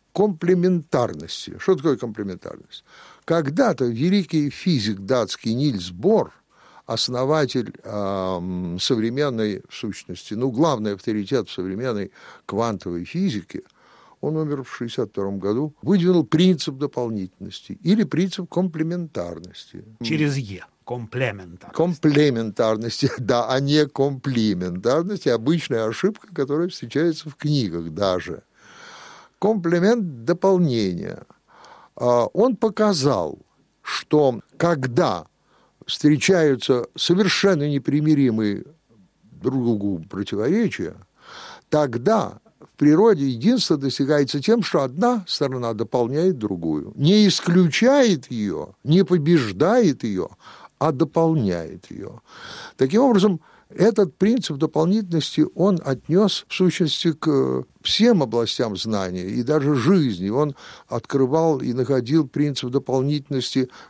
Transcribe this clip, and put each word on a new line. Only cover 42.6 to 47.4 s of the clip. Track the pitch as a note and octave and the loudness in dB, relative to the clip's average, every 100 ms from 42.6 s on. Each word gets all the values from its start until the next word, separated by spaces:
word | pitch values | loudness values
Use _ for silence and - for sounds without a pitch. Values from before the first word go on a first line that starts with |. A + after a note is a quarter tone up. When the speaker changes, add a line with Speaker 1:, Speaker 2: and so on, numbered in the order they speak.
| - | -20
Speaker 1:
В | - | 2
природе | D3 D#3 A3+ E3+ C#3 | 4 8 6 4 0
единство | A#2 E3 B3 - D3+ | 2 2 2 2 0
достигается | C3+ - C3+ D3 C#3 D3 | 0 -2 2 2 2 0
тем, | E3 A#3 | 2 2
что | F3 D#3+ | 2 0
одна | C3 C#3+ A#3 A#3+ F3+ | 0 0 0 0 -4
сторона | - C#3+ C3 A#2 | -2 -2 -2 -4
дополняет | G#2+ A2 B2+ A#2 C#3+ F#3 C#3+ | -4 -2 0 0 2 0 0
другую. | G#2+ F2+ E2 D2+ F#2+ G#2+ | -4 -2 -2 -4 -6 0
Не | C#3+ G#3+ G#3 | 4 6 4
исключает | - | 2